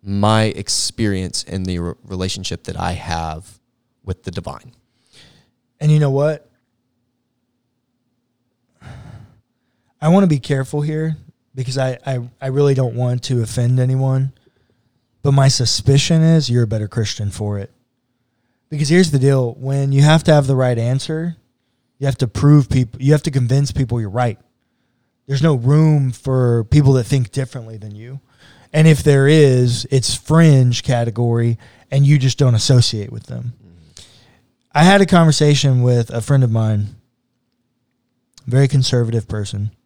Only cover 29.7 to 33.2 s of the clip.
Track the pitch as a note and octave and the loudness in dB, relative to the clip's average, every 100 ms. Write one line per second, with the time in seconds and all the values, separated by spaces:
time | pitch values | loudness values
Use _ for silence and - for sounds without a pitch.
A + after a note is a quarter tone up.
29.7 | A#2 - C3+ - - - D#3 E3 C#3 B2 | 0 -2 -2 -2 -8 0 4 6 6 4
30.7 | A#2 - B2 A#2 A2 A#2+ A#2 A#2 A2+ - | 0 -2 -2 -2 -2 -2 0 -2 -4 -8
31.7 | _ _ C#3 C#3+ D3 C3 - C3 A2+ - | _ _ 0 2 4 2 0 2 2 2
32.7 | B2+ A#2+ G#2+ G2+ A2+ | 2 2 -2 -10 -14